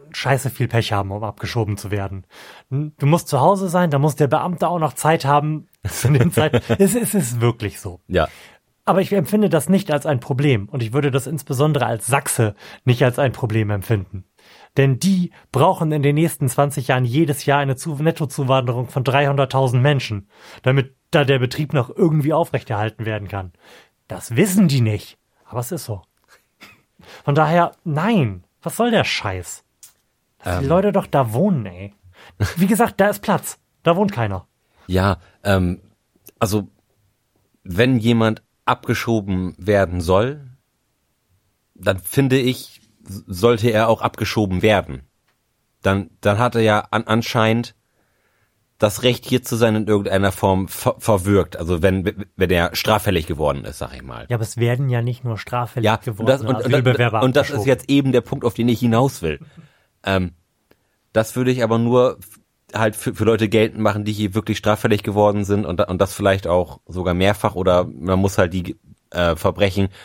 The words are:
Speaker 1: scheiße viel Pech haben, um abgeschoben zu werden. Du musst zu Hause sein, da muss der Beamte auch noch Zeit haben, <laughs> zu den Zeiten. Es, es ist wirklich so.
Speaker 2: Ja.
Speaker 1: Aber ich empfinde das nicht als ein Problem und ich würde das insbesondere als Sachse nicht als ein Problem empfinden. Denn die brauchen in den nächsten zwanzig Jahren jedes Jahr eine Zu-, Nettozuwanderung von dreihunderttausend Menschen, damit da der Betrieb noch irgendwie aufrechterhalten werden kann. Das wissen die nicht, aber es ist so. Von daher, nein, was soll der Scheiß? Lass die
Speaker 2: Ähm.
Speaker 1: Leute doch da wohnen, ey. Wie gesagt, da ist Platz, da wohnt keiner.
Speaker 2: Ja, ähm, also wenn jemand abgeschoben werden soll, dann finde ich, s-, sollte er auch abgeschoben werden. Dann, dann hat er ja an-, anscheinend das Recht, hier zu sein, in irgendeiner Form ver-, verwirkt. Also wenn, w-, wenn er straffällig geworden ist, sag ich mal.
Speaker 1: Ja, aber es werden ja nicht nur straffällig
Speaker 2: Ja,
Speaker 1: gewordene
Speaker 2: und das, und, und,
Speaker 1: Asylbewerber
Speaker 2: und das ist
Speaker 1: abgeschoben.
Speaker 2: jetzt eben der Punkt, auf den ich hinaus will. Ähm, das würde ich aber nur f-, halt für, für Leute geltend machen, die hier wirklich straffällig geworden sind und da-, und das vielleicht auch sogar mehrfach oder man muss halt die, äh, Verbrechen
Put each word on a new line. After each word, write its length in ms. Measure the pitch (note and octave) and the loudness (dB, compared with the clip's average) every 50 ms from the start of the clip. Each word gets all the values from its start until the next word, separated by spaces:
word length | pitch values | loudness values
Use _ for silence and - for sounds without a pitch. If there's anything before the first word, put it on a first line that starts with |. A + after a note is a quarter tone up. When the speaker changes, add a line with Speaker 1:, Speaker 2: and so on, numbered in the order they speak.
| - - - | -20 -16 -14
Speaker 1:
scheiße 360 | - - B2+ C#3 B2 - B2+ | -6 -2 -2 -2 0 -2 -6
viel 200 | - - B2 G#2 | -4 -4 -4 0
Pech 240 | - A#2 G#2+ - A2 | 0 -2 0 0 -2
haben, 180 | G2 G2 F#2+ | -4 -4 -4
um 100 | G2 G#2 A2 | -6 -8 -8
abgeschoben 520 | G#2 - - - F#2 - A#2+ G#2+ G#2 G#2 | -10 -8 -10 -10 -6 -4 -2 -2 -2 -4
zu 140 | - - F#2+ | -6 -6 -6
werden. 340 | G#2 G2+ G2 F#2+ G2 F#2+ - _ - - - - - - - _ | -6 -6 -6 -6 -10 -12 -14 _ -20 -20 -20 -20 -20 -20 -12 _
Du 360 | B2+ C#3+ D3+ D3+ - - C#3 | -6 -6 -6 -6 -6 -2 2
musst 220 | C#3+ E3+ E3+ - | 2 2 2 0
zu 140 | - D3 B2+ | -2 0 2
Hause 260 | C#3 F3+ G3+ F#3+ G3 | 4 4 4 2 0
sein, 240 | F3+ E3 F3+ F3+ D#3+ | 0 0 0 2 2
da 80 | C#3+ C3+ | 2 2
muss 160 | D3 D#3 - | 2 0 2
der 120 | - D3+ | 2 2
Beamte 420 | B2 D#3 C#3 C#3 F3+ F3 C#3 F3+ E3 | 2 2 0 -2 -4 -4 -4 -2 -2
auch 100 | F3 E3+ | -2 -2
noch 140 | D#3 C#3+ - | -2 -4 -4
Zeit 320 | - - D3+ E3 D#3+ - | -2 0 2 2 2 2
haben, 420 | C3+ C#3+ D3 D3+ D3+ D#3 D3 - _ _ | 2 2 2 2 0 -4 -6 -8 _ _
<laughs> 120 | _ - | _ -10
zu 200 | F#2+ - - - B2+ | -10 -6 -2 2 2
den 200 | D3+ B2+ - E3+ | 4 4 4 4
Zeiten. 300 | - - D3+ D3+ - A2+ - - A2+ - | 4 2 2 2 2 0 0 0 2 2
Es, 160 | G3 G3 G#3+ | 2 2 2
es 180 | A#3+ A3 - - | 0 -2 0 0
ist 280 | G3 C#3 A#2 A#2+ A#2 | -2 -2 -2 -2 0
wirklich 400 | A#2 A#2+ A#2 - G#2+ G2 - - | 0 0 0 -2 -6 -8 -8 -10
so. 180 | - F#2+ F2 - _ | -12 -14 -14 -14 _
Speaker 2:
Ja. 220 | - F#2 E2+ D#2 - - - - - - _ _ _ _ _ _ | -2 0 0 0 0 -2 -10 -20 -20 -20 _ _ _ _ _ _
Speaker 1:
Aber 160 | G#3 E3 F#3+ | 0 2 2
ich 100 | F#3 - | 0 2
empfinde 380 | G3+ G3+ D3+ - G#3 G#3+ G#3 F3+ | 0 -2 0 0 0 2 2 2
das 180 | E3+ D3+ - | 2 0 2
nicht 240 | - F#3+ F#3+ - - | 2 0 0 0 0
als 140 | D3+ C#3+ - | -4 -2 -2
ein 160 | D#3 C#3+ A#2+ | -2 -2 -2
Problem 480 | - - C3+ B2 D3 D3 B2 G2+ G2 - | -2 -4 -2 0 2 2 2 2 0 -4
und 120 | - C3 | -6 -6
ich 120 | A2+ G#2+ A#2+ | -6 -2 -2
würde 180 | D3 C#3+ C#3+ | -2 0 0
das 160 | B2 C#3 - | -2 -2 -4
insbesondere 580 | B2+ C3+ B2+ - - C#3 A#2+ D3+ D#3 D3 C3+ A#2+ | -4 -8 -8 -8 -6 -2 0 2 2 2 0 0
als 200 | A2+ A#2 A2 - | -2 -2 -4 -2
Sachse 480 | A#2+ C3+ C#3+ - - - - A2+ G#2 - - - - - - _ | -2 -2 -2 0 -2 0 0 0 0 -2 -6 -14 -20 -20 -4 _
nicht 180 | B2 A#2+ - C#3 | 0 2 4 2
als 160 | B2 A#2+ - | 2 2 2
ein 140 | C#3+ A#2+ - | 0 -2 -2
Problem 360 | - C3 G#2 A2 A2 G#2+ G2+ | -2 -4 -2 0 -2 0 0
empfinden. 540 | G#2 G2+ - - A#2 G2+ F2+ - - F#2+ - _ _ _ _ _ - - - _ _ | -2 -4 -2 -2 -2 -2 -2 -6 -12 -14 -14 _ _ _ _ _ -20 -20 -20 _ _
Denn 200 | - C#3 C3+ B2+ | 2 2 2 2
die 340 | - - G3 F#3+ F#3 F3+ E3+ - - _ _ | 2 2 2 2 2 0 -2 -6 -14 _ _
brauchen 400 | - B2 D3+ F#3 F#3 - E3 D3+ | 0 2 4 4 4 2 0 -2
in 120 | D3+ D3+ C#3 | 0 2 2
den 120 | C#3+ C#3+ | 2 2
nächsten 320 | D3+ E3+ D#3 - - C#3+ | 2 0 0 0 -2 -4
zwanzig 400 | B2+ - - C#3+ C#3+ - D3 B2 | -2 0 0 0 0 -2 -4 -2
Jahren 160 | - C3 B2 B2+ | 0 0 0 0
jedes 420 | A#2 A#2+ D#3 E3 D3+ C#3 - - | 0 2 0 0 0 0 -2 0
Jahr 140 | D3 C#3 C#3+ | 0 2 2
eine 160 | C#3 C3+ C3 | 2 -2 -4
Zu-, 220 | C3+ - E3+ D3 C3+ | -4 -6 -8 -6 -2
Nettozuwanderung 840 | D3+ E3 E3 - D#3 - - - C#3 B2 C3+ C3 B2 B2 A#2 B2+ A#2+ | -2 -2 -2 -2 -6 -6 -4 -4 0 2 2 2 2 0 -4 -4 -6
von 160 | - - C#3 B2 | -4 -4 -2 -2
dreihunderttausend 800 | - B2+ C#3+ C#3+ C#3 C3+ C#3 C3+ B2+ - C3 C3+ B2+ B2+ B2+ B2+ | 2 2 2 2 2 2 0 0 0 0 0 0 2 2 2 2
Menschen, 460 | D3 D3 B2+ - - G#2+ G2 - _ _ _ - - - - - | 2 2 0 -2 -4 -8 -8 -10 _ _ _ -20 -20 -20 -2 0
damit 320 | C3 C3+ C#3 C3 C3+ - _ _ _ | 2 2 2 0 -2 -8 _ _ _
da 140 | - D3+ C#3+ | 0 2 2
der 120 | B2+ C#3 B2+ | 2 2 0
Betrieb 340 | B2+ A#2+ - - D#3 C3+ D3+ | 0 -2 -2 -4 -4 -2 -2
noch 160 | C3+ A#2 - - | -2 -2 -2 0
irgendwie 380 | - G3 D#3+ D#3 D3+ C3+ D#3 | 0 2 2 2 2 0 0
aufrechterhalten 720 | - D#3+ E3+ - - A#2+ - - A2+ G2+ G#2+ A2 - - A2 | 0 0 -2 -2 -4 -6 -6 -4 -4 -2 -2 -4 -4 -6 -6
werden 220 | A2 G#2+ G#2 G2+ | -6 -6 -6 -6
kann. 240 | F2 G2+ G2 F#2 F2+ - _ _ - - - _ _ _ _ _ | -8 -8 -8 -8 -10 -14 _ _ -20 -20 -20 _ _ _ _ _
Das 300 | - G2+ F2 - - A#2 | -14 -14 -14 -10 -4 0
wissen 320 | B2+ G#3+ G3 F3+ G#3+ F#3+ D3+ | 0 2 2 4 4 4 4
die 100 | C#3 C3 | 4 2
nicht, 360 | A#2 G#2+ G#2+ F#2+ - - - _ _ _ _ _ _ | 2 0 0 -4 -8 -14 -20 _ _ _ _ _ _
aber 160 | - A2 B2 | -10 -8 -8
es 140 | A#2+ - F3+ | -8 -8 -10
ist 100 | - - | -10 -8
so. 200 | - G#2+ F#2 - _ _ _ _ _ - _ _ _ _ _ - - _ _ _ _ _ _ - - - - - | -10 -12 -12 -12 _ _ _ _ _ -20 _ _ _ _ _ -20 -20 _ _ _ _ _ _ -20 -20 -20 -8 -4
Von 100 | C#3+ C#3+ | 0 2
daher, 380 | D#3 D#3 D3+ E3+ F3 E3+ - - _ _ | 2 2 4 4 2 2 0 -2 _ _
nein, 640 | F3 C#3+ D3 F3 A3+ A#3 F#3 C3 G#2 F#2+ F2+ - _ _ _ | -4 -4 -2 0 2 2 2 0 0 -4 -8 -14 _ _ _
was 160 | - D#3+ - | -12 -8 -4
soll 140 | - A#3 A#3+ | -2 0 2
der 120 | A3+ F3 B2 | 2 2 0
Scheiß? 600 | - - - - G#2 F#2 F#2 F2 - - - _ _ _ _ - - _ _ _ _ _ _ _ _ _ _ - | 0 -4 -4 -6 -6 -6 -6 -10 -12 -16 -18 _ _ _ _ -20 -20 _ _ _ _ _ _ _ _ _ _ -6
Lass 140 | F2 F2+ F2+ | -4 -2 -2
die 40 | - | 0
Speaker 2:
Ähm. 60 | C3+ | 0
Speaker 1:
Leute 240 | E3 F#3 G3 G3+ D#3+ | 2 2 2 2 0
doch 140 | F#3+ - | 0 -2
da 260 | - - C#3 B2+ A2+ G#2 | 0 0 0 0 0 0
wohnen, 320 | B2+ F#3 G#3 F3 B2+ G#2 | 0 2 2 0 0 -2
ey. 280 | F#2+ E2+ F2+ G2 G2+ - _ _ - _ - - - _ - G#2 - - | -6 -10 -12 -14 -14 -16 _ _ -20 _ -20 -20 -20 _ -4 -4 -4 0
Wie 120 | E3+ G3 | 0 2
gesagt, 340 | G3 A#3 F#3+ A#3 - - - | 2 4 2 2 0 2 0
da 80 | G3 G#3 | 0 0
ist 100 | G3+ G3+ | 0 -2
Platz, 380 | - A3 F#3 C#3+ - - - - _ _ _ _ - | -2 -2 -2 -2 -2 -6 -12 -16 _ _ _ _ 0
da 140 | D#3+ E3+ | 0 2
wohnt 160 | F#3+ G#3+ G3 - | 2 0 0 -2
keiner. 340 | B2 A2+ G2+ G2 F2+ - _ _ _ _ _ _ _ _ | -2 -4 -4 -4 -8 -10 _ _ _ _ _ _ _ _
Speaker 2:
Ja, 320 | - F2+ F#2 F#2+ G2+ F2+ - - _ _ _ - | -2 0 2 2 2 0 -2 -6 _ _ _ 0
ähm, 380 | G#2 G2 F#2+ F2+ F2 F2+ - - _ _ _ _ _ _ _ _ - _ _ | 2 2 2 2 0 -2 -4 -10 _ _ _ _ _ _ _ _ -20 _ _
also 300 | A#2 F#2+ G#2 G#2 G2 - _ _ _ _ _ _ _ _ _ _ _ _ _ _ _ _ _ _ _ | -2 -2 0 -2 -4 -6 _ _ _ _ _ _ _ _ _ _ _ _ _ _ _ _ _ _ _
wenn 340 | F#2+ E2+ F#2+ B2 C3 C3 A#2 | -6 0 2 2 4 4 2
jemand 440 | G#2 A#2+ A#2 A2+ A2+ A2 A2 - - _ _ _ _ | 4 2 4 4 4 2 0 -2 -8 _ _ _ _
abgeschoben 880 | A#2+ A#2+ - - - A#2 - - A#2+ A2+ A2 G2 G2+ F#2+ F#2 F#2 F2+ - | -2 -2 -2 -2 -4 -4 -2 -2 -2 -2 -2 -2 -2 -4 -4 -4 -6 -8
werden 440 | - F2+ G#2 G2+ G2 F#2+ E2+ F2 F2 | -6 -2 0 2 2 2 0 -2 -4
soll, 440 | D#2+ F2+ F#2 G2 A#2 C3 D3+ D3 C#3 B2+ B2+ _ _ _ _ _ _ _ _ _ _ _ _ _ _ _ _ _ _ _ _ _ _ _ _ | 0 2 2 2 2 0 -4 -10 -16 -20 -20 _ _ _ _ _ _ _ _ _ _ _ _ _ _ _ _ _ _ _ _ _ _ _ _
dann 260 | - F2+ G2+ G2 F#2 | -4 -2 -2 -2 -2
finde 380 | - - - C3+ C3+ B2+ C3 | -6 -2 0 0 2 4 2
ich, 440 | C3+ B2 B2+ B2 - - - - - _ _ _ _ _ | 2 2 0 -2 -4 -8 -16 -20 -20 _ _ _ _ _
s-, 160 | - G2 G#2 - | -16 -16 -16 -12
sollte 420 | - F#2+ F2 G#2 A#2+ A#2+ G2+ A2 A#2+ | -10 -4 2 4 4 4 4 2 2
er 180 | G#2+ G#2+ A2+ | 2 4 4
auch 140 | A#2 A2 - | 2 2 2
abgeschoben 600 | A2 G#2+ - - G#2+ - - A2+ G#2+ F#2+ F#2 F2+ | 0 -4 -4 -4 -6 -2 0 -2 0 0 0 2
werden. 420 | G#2+ G#2+ G#2 F#2 D#2+ - C2+ C2 C#2 _ _ _ _ _ _ _ _ _ _ _ _ _ _ _ | 4 4 4 4 2 -2 -10 -14 -14 _ _ _ _ _ _ _ _ _ _ _ _ _ _ _
Dann, 280 | - G2 G2 G2 F#2+ - _ _ | -2 0 0 0 -2 -6 _ _
dann 160 | - G#2 G2+ | 0 0 2
hat 180 | G#2+ B2 A#2+ A2 | 2 0 0 0
er 60 | A#2 | 2
ja 180 | A2 G#2+ G#2 G#2+ - - | 2 4 2 2 0 -2
an-, 160 | - A2 - | -4 -4 -2
anscheinend 680 | - A2 A#2 A2+ - - A#2+ A2 A2 A2 A#2+ A#2 - - _ _ _ _ _ _ _ _ _ _ _ _ _ _ _ _ _ _ _ _ | 0 0 0 0 -2 0 0 2 2 2 0 -2 -6 -12 _ _ _ _ _ _ _ _ _ _ _ _ _ _ _ _ _ _ _ _
das 260 | _ G#2+ G#2 - - A#2+ | _ -2 -2 0 0 0
Recht, 220 | B2 A#2+ - - | 0 0 0 -2
hier 160 | - B2+ B2 | -2 -2 -2
zu 140 | - - A#2+ | 0 -2 0
sein, 200 | A2 A#2+ A2+ G#2+ | 2 2 2 2
in 120 | G#2+ G#2 | 2 2
irgendeiner 460 | G#2 G#2+ G2+ G2+ - G2 F#2+ G2+ G2 - | 2 0 0 2 0 0 0 0 0 0
Form 340 | - - G2 F#2+ F#2+ F#2+ | 0 2 2 2 2 -2
ver-, 280 | - - - - B2+ - - | -4 -8 -4 -4 -4 -4 -2
verwirkt. 560 | - A#2 G#2 F#2+ F2 G2+ G2+ F#2+ E2 - - | 0 0 0 2 2 4 4 4 2 0 -4
Also 240 | - E2+ E2 F2+ D#2+ | -8 -4 -2 0 2
wenn, 240 | F#2 G2 F#2+ F#2+ E2+ | 2 2 2 0 -2
w-, 200 | - - F#2+ G2+ - _ | -4 -6 -6 -12 -14 _
wenn 140 | - F#2+ E2+ | -2 0 2
er 240 | F2+ E2+ E2+ - - | 2 2 2 0 -2
straffällig 500 | - - G#2+ G#2+ G2+ - G#2+ F#2 E2+ D#2 | -4 0 0 0 2 2 0 -2 -2 -2
geworden 380 | - E2 C#2+ D#2 C#2+ C#2 C2+ G1+ | -4 -4 -2 -2 -2 -2 -2 -8
ist, 140 | A1+ - - | -12 -12 -12
sag 140 | C2+ A#1+ C2+ | -12 -12 -12
ich 80 | B1+ C2 | -14 -16
mal. 220 | C2 A#1 A1+ A2+ - | -16 -16 -16 -6 -6
Speaker 1:
Ja, 60 | A#2+ | -4
aber 80 | G#2+ A2+ | -4 -4
es 140 | - - | -6 -4
werden 320 | A#2 A#2+ A#2 B2 B2 C#3+ B2+ | -2 0 0 0 0 -2 -2
ja 120 | B2 A#2+ | -2 -2
nicht 220 | A#2 B2 A#2+ - - | -2 -4 -6 -6 -6
nur 140 | A#2+ A2 | -8 -8
straffällig 480 | G2 - - B2 A#2+ A#2+ - - B2+ A2 | -8 -8 -6 -6 -6 -6 -6 -6 -2 0
Speaker 2:
Ja, 100 | G#2 A2+ | 0 0
Speaker 1:
gewordene 240 | - - B2 G#2 G2 | -2 -4 -8 -8 -2
Speaker 2:
und 80 | A2+ B2 | 0 0
das, 120 | C3 C3+ | 0 0
und, 60 | A2 A#2+ | 0 -2
und, 240 | B2+ A2+ A#2+ B2 C3 | -4 -2 0 0 0
Speaker 1:
Asylbewerber 480 | C3 A#2+ B2+ B2+ A#2+ A#2+ A#2 G#2+ G#2+ B2 | 2 2 2 2 2 0 0 2 2 0
Speaker 2:
und 120 | C3 B2+ | 2 2
das 100 | D3 - | 2 0
ist 60 | - C#3+ | 0 -2
Speaker 1:
abgeschoben. 160 | A#2+ G#2 C3+ | -2 0 0
Speaker 2:
jetzt 200 | B2+ - - - | 0 0 0 2
eben 220 | C#3 C#3+ C3+ C3+ | 2 2 2 4
der 100 | B2 A#2+ | 2 0
Punkt, 220 | - - C3+ C#3+ - | 0 0 -6 -4 -4
auf 100 | A#2 - | -4 -2
den 140 | - A#2 | 0 0
ich 120 | B2 A#2 - | 0 0 2
hinaus 400 | A#2 A#2 A2+ A#2 C3+ C3+ - - | 2 2 2 2 2 0 -2 -4
will. 180 | F2 D#2 D2 - - - _ - - _ _ _ _ _ _ _ - | -6 -6 -6 -6 -10 -18 _ -20 -20 _ _ _ _ _ _ _ -4
Ähm, 300 | G2 F#2+ F#2+ F#2 E2 - _ _ _ _ _ _ _ _ _ _ _ _ _ _ _ - | 0 0 0 0 -2 -6 _ _ _ _ _ _ _ _ _ _ _ _ _ _ _ 0
das 240 | A2 A2 - - | 0 0 0 -2
würde 140 | B2+ B2+ B2+ | -2 0 0
ich 120 | B2+ B2+ A#2 | 0 0 0
aber 160 | A2 A2+ A#2 | 0 2 0
nur 380 | A#2 A#2+ B2 B2 B2 B2+ - - | 2 2 4 4 4 2 0 -4
f-, 200 | - - - - _ _ _ _ _ _ - | -12 -20 -20 -20 _ _ _ _ _ _ -4
halt 220 | G#2+ A2+ A2 G#2+ | -2 0 0 -2
für, 180 | - - C3 G2+ | -2 -6 -6 -4
für 80 | - A2 | 0 2
Leute 240 | A2 A2+ G2+ A2+ G2 | 2 2 2 2 2
geltend 300 | A2 G#2+ A2 A2 - G#2+ | 4 2 2 2 0 -2
machen, 220 | G#2+ G#2 G2+ G#2+ G#2 | -2 0 0 0 -4
die 80 | G#2+ | -4
hier 240 | G#2+ G#2 G#2+ F#2+ F#2+ | -2 -2 -4 -2 -2
wirklich 220 | A2 - - G#2 | -2 -2 -2 -4
straffällig 440 | - - G#2+ G#2+ - - A#2+ G#2+ G2 | -2 0 0 0 0 2 0 0 0
geworden 420 | - G#2+ G2 G#2 G#2 G#2 G2+ G#2 G2+ | 0 -2 2 2 4 4 2 0 -2
sind 200 | F#2+ G2+ G2+ G#2 | -2 -2 -2 -2
und 140 | D2 F2+ F2 | -2 -2 -2
da-, 60 | - | -2
und 140 | - F2+ F2 | -2 0 0
das 140 | G2 F#2+ - | 0 -2 -2
vielleicht 320 | - G2+ G2 F#2+ F#2+ - | 0 0 2 2 2 0
auch 340 | E2+ F2 F2+ F2 - - - _ | 0 0 0 0 -2 -8 -16 _
sogar 280 | - E2+ F#2 F2 F2+ F2 | -12 -10 -6 -2 -2 0
mehrfach 400 | F2+ F#2+ G2+ G2+ - - G#2 - | 2 2 0 0 0 -2 -4 -2
oder 300 | F2+ F#2 F#2 F2+ F2+ F2+ | 0 2 2 2 2 2
man 340 | - - B1 D#2+ F#2 F#2+ F#2+ | 0 -6 -8 -2 0 0 2
muss 180 | G2 G2 - | 2 0 2
halt 160 | - F#2 E2 F#2 | 0 0 0 -2
die, 220 | F#2 E2+ - - - _ - - _ _ _ | -4 -6 -8 -10 -14 _ -20 -20 _ _ _
äh, 260 | - F2 F2 E2+ D#2+ | -4 -2 0 0 0
Verbrechen 500 | - - F#2+ F2 F2+ G2+ G2 F#2 G2+ G2 F#2+ - - | 0 -2 -2 0 0 0 0 0 0 -2 -2 -4 -10